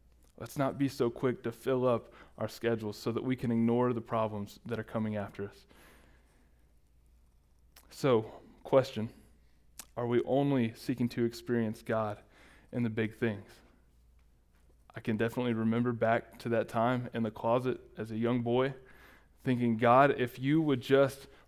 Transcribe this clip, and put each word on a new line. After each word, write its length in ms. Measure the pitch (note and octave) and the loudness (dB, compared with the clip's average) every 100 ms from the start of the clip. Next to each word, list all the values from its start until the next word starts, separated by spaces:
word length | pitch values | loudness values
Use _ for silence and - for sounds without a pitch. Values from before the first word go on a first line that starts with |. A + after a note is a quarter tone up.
| _ _ - - | _ _ -20 -16
Let's 200 | - - | -12 -4
not 200 | C3+ - | -4 0
be 120 | C#3 | -4
so 200 | - A#2+ | 0 -2
quick 340 | A#2 C3 A#2+ | 0 -4 -2
to 80 | A#2+ | -8
fill 360 | - - B2+ B2 | -6 -2 0 2
up 240 | A#2 - - - - | 0 -4 -20 -20 -10
our 80 | G#2+ | -8
schedules 500 | - A2+ A2+ G#2+ G#2 | -4 -2 -2 -4 -6
so 140 | - | -4
that 120 | A#2 | -4
we 120 | C3 B2+ | -2 -2
can 160 | A#2+ | 0
ignore 420 | A2+ A#2 A#2+ B2 | 2 2 4 2
the 80 | A#2 | 0
problems 580 | A2 A#2 A2 G#2 G2+ - - | -4 -2 -2 -4 -10 -12 -10
that 140 | A2+ | -8
are 40 | |
coming 320 | G#2+ A#2 A2 G#2+ | -6 -4 -4 -4
after 300 | G2+ - G2+ | -6 -8 -12
us. 220 | - - - - - - - _ _ _ _ _ _ _ _ _ _ _ _ _ _ _ - - | -12 -20 -20 -20 -20 -20 -20 _ _ _ _ _ _ _ _ _ _ _ _ _ _ _ -20 -20
So, 340 | - - A#2 A2 - - - | -4 2 2 0 -14 -20 -20
question, 460 | - C3+ B2+ - A2 - - - - _ - - - - | 2 2 4 -4 -8 -10 -20 -20 -20 _ -20 -20 -14 -6
are 120 | A#2+ | 0
we 160 | A#2+ | 0
only 500 | - C3 C#3+ C3+ A#2 A2+ | 2 0 2 2 0 -2
seeking 320 | - B2+ A#2+ | -6 -2 -2
to 160 | - A#2 | 0 -2
experience 580 | A#2 - A#2+ A2 A2 | -4 -4 -2 -2 -6
God 340 | - A2 G#2+ G#2 - - - - - | -4 -2 -2 -8 -16 -20 -20 -20 -10
in 100 | B2 | -4
the 80 | A#2+ | -2
big 300 | A2 A2 - | -2 -4 -2
things? 280 | A#2 G2+ - - - _ _ _ _ _ _ _ _ _ _ _ _ - | -2 -2 -10 -20 -20 _ _ _ _ _ _ _ _ _ _ _ _ -10
I 60 | |
can 160 | A#2+ G#2+ | -4 0
definitely 360 | A#2 A#2+ B2 | 0 0 -2
remember 380 | A2+ A2+ A2+ B2 | 0 0 2 0
back 480 | A#2+ A2+ A#2 - - | 0 2 2 -2 -12
to 100 | B2 | -2
that 180 | A2+ G#2+ | 0 0
time 420 | A#2 A#2 B2 A#2+ | 0 2 0 -4
in 80 | A#2+ | -4
the 80 | A2+ | -4
closet 500 | - A#2 B2 B2+ A#2+ - - | -2 0 2 0 -4 -8 -12
as 140 | A2 | -8
a 80 | A2 | -2
young 240 | A#2 B2 | 0 0
boy, 320 | A#2+ B2 C3 C3+ - - - - _ _ | 2 2 0 -4 -16 -20 -20 -20 _ _
thinking, 340 | C3+ B2 A#2+ A2+ | -2 2 2 4
"God, 420 | A#2+ B2+ C#3 B2 | 6 8 6 4
if 200 | B2 - | -2 -2
you 200 | C3+ D#3 | 2 2
would 200 | D#3 C#3 | 2 0
just 460 | A#2+ C#3 C#3 - - - | 4 4 4 0 -18 -20